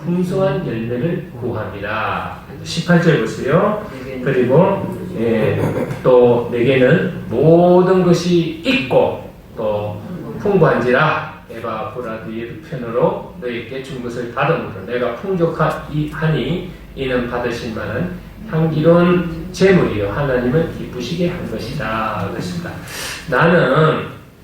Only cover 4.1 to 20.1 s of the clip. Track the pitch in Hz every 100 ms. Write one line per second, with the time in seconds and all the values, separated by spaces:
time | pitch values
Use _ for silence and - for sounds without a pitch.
4.1 | 131 135 127 117 143 196 196 - - -
5.1 | 110 113 110 104 101 104 - - - 131
6.1 | 123 120 120 - 117 127 131 127 180 -
7.1 | - - 117 156 170 175 180 185 190 175
8.1 | 165 180 170 151 - 262 254 - - -
9.1 | - - - - 120 107 104 104 - -
10.1 | 175 - - 208 190 143 120 123 131 156
11.1 | - - - - 117 113 110 107 127 117
12.1 | 113 110 113 120 - - 139 117 123 165
13.1 | - - - 123 113 110 131 127 127 120
14.1 | 120 117 135 147 120 104 - - 123 120
15.1 | - 190 180 165 - 151 - - 151 151
16.1 | - 160 139 131 185 - - - - 131
17.1 | 123 120 120 120 117 120 110 104 - 180
18.1 | - - - - 160 160 147 165 175 180
19.1 | 180 - - - - 196 180 117 104 101